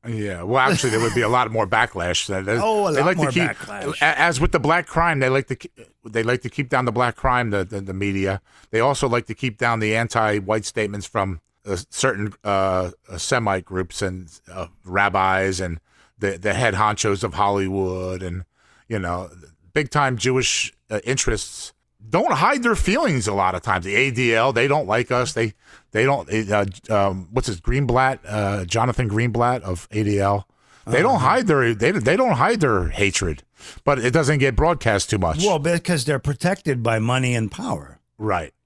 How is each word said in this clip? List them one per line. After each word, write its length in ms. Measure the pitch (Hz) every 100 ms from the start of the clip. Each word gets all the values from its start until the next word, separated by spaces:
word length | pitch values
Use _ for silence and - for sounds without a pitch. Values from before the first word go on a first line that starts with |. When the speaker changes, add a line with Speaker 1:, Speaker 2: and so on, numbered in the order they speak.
| 120
Speaker 1:
Yeah, 380 | 113 101 90
well, 260 | 90 127 131
actually, 200 | 175 127
there 100 | 110
would 160 | 113 107
be 60 |
a 60 | 110
lot 220 | 123 113
more 160 | 113 101
backlash. 600 | 110 120 95 87 87 -
They, 240 | 95 95 117
Speaker 2:
Oh, 240 | 214 214 202
a 60 |
Speaker 1:
they 80 | 147
Speaker 2:
lot 60 | 151
Speaker 1:
like 100 | 180
Speaker 2:
more 100 | 151
Speaker 1:
to 60 |
keep, 100 | 131
Speaker 2:
backlash. 520 | 160 107 - 101 117 160
Speaker 1:
a-, 180 | 147 135
as 200 | 165 131
with 120 | 170
the 80 | 165
black 260 | 135 170 -
crime, 320 | - 170 147
they 100 | 131
like 200 | 135 135
to 80 | 127
ke-, 140 | - _ 117 _
they 180 | 113 113
like 200 | 113 123
to 60 | 120
keep 200 | - 131
down 160 | 135
the 80 | 123
black 240 | 113 123 -
crime, 340 | 135 123 117
the, 140 | 101
the, 160 | 92 104
the 120 | 98
media. 480 | 95 101 98 95 98 _ _ _
They 80 | 113
also 300 | 123 135 135
like 180 | 120 -
to 80 |
keep 240 | 110 131 104
down 220 | 120 113
the 160 | 107 110
anti-white 680 | 117 117 110 104 95 110
statements 420 | 107 - 104 101 98
from, 320 | - 95 87 _ _ 101
uh, 100 | 90 -
certain, 440 | - 135 101 104 -
uh, 480 | 104 98 95 92 90 - -
uh, 100 | 90
Semite 460 | - 127 107 95
groups 360 | 87 92 92 -
and, 300 | 98 92 85 - -
uh, 200 | 90 87 _
rabbis 760 | 92 92 101 95 95 95 95 92
and 220 | 92 82 _ _ _ _
the, 180 | 98 87
the 160 | 101
head 200 | 95 120
honchos 500 | 95 107 107 107 101
of 100 | 104
Hollywood 880 | 90 101 101 95 98 92 92 92 92
and, 220 | 92 90 90 _ _ _ _
you 120 | 110
know, 280 | 90 87 90 87 73 _ _
big-time 460 | 147 147 151 139 123
Jewish, 540 | 120 131 117 - - _ _
uh, 120 | 107
interests 680 | 117 135 - 107 - - - _ _ _ 110
don't 220 | 165 294
hide 280 | 151 196 262
their 140 | 240 214
feelings 500 | - 233 294 139 107
a 80 |
lot 220 | 98 92 92
of 60 |
times. 220 | - 92
The 120 | 90 101
A 160 | 135
D 200 | 120 123
L, 200 | 113 127
they 160 | 117 135
don't 180 | 143 101
like 240 | 113 120
us. 220 | 123 127
They, 220 | - 113 - _ - _
they 140 | 107
don't, 240 | 127 139 71 110 101
uh, 160 | 104 98 90 -
um, 400 | 104 98 95 87
what's 160 | 113 -
his, 120 | 90
Greenblatt, 600 | - 127 135 120 131 131
uh, 400 | - 107 98 101
Jonathan 440 | 87 113 123 123 120
Greenblatt 520 | 104 120 117 120 123
of 260 | 98 87 -
A 140 | 107
D 160 | 104 101
L. 260 | 98 101 - _ _ - -
They 160 | 123
don't 140 | 185 165
Speaker 2:
Uh-huh. 100 | 131
Speaker 1:
hide 200 | 226 226
their, 260 | 147 120
they, 160 | 110 117
they 240 | 196 117 190
don't 180 | 254
hide 260 | 135 165 240
their 300 | 143 104 85
hatred, 520 | - 101 - 90 76 _ _ - -
but 160 | - 139
it 140 | 120
doesn't 260 | 160 139 147
get 160 | 135
broadcast 560 | 120 156 165 117 101 -
too 80 | 104
much. 240 | 85 80
Speaker 2:
Well, 140 | 202 165
because 460 | 147 170 - 170
they're 160 | 123 139
protected 600 | 143 139 175 190 - 127
by 200 | 113 113
money 340 | 113 127 127
and 160 | 120 107
power. 480 | 131 240 85 71 67 _ _
Speaker 1:
Right. 360 | 107 92 73 _